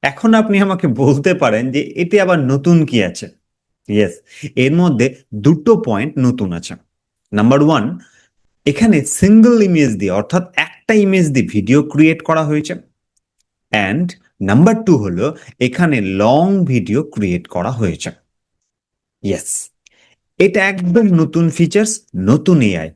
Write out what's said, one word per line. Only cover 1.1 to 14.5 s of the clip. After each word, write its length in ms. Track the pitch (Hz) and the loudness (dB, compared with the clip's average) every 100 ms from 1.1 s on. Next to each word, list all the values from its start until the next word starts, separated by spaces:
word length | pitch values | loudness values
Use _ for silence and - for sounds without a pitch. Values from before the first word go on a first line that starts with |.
| 143 143 180 | 2 0 0
পারেন 220 | 127 107 127 | 0 -2 -2
যে 60 | 135 147 - | -4 -6 -6
এতে 140 | 175 208 | 0 0
আবার 140 | 190 175 127 | 2 0 0
নতুন 240 | 139 170 170 156 | 0 2 2 2
কি 80 | 117 92 | 0 -2
আছে? 180 | 90 90 _ _ _ _ _ - | -6 -16 _ _ _ _ _ -4
ইয়েস, 200 | 104 98 - _ - - - | 0 0 -4 _ -18 -10 -2
এর 80 | 127 165 | 0 2
মধ্যে 260 | 175 123 127 127 _ 107 113 | 2 2 -2 -4 _ -2 0
দুটো 260 | 160 190 220 - | 2 2 0 0
পয়েন্ট 260 | 101 135 139 127 | -4 -4 -2 -2
নতুন 220 | 123 98 85 | -2 -6 -6
আছে। 160 | - 85 _ _ _ _ _ 104 | -12 -18 _ _ _ _ _ 0
নাম্বার 220 | 110 139 147 | 2 4 4
ওয়ান, 180 | 151 104 180 _ _ _ _ _ _ - | 2 -2 -8 _ _ _ _ _ _ -4
এখানে 260 | - 226 170 139 - | 0 2 2 0 -2
সিঙ্গল 380 | 190 220 226 233 202 | 4 6 6 4 2
ইমেজ 240 | 170 139 104 | 2 0 0
দিয়ে 160 | 98 95 | -2 -2
অর্থাৎ 240 | 104 180 180 - - | -2 -4 -4 -6 -6
একটা 260 | - - 220 | -8 0 2
ইমেজ 220 | 196 190 160 | 2 2 0
দিয়ে 160 | 131 90 | 0 -2
ভিডিও 240 | 104 98 139 151 | -4 2 0 0
ক্রিয়েট 280 | 143 156 160 - | 2 2 2 -2
করা 140 | 160 151 | -2 0
হয়েছে। 240 | 151 151 180 _ _ _ _ _ _ _ _ _ 107 95 | -4 -6 -12 _ _ _ _ _ _ _ _ _ -4 -2
And 200 | 123 180 - _ _ | -2 -4 -8 _ _
নাম্বার 260 | 98 | 0